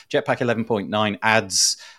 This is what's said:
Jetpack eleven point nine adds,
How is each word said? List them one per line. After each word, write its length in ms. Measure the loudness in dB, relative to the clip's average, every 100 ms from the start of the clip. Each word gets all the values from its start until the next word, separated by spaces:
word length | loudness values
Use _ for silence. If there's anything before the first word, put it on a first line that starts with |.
| -4
Jetpack 320 | -2 0 0
eleven 240 | 0 0
point 240 | 0 -2 -2
nine 300 | 0 0 0
adds, 540 | 2 2 2 0 0 -2 -10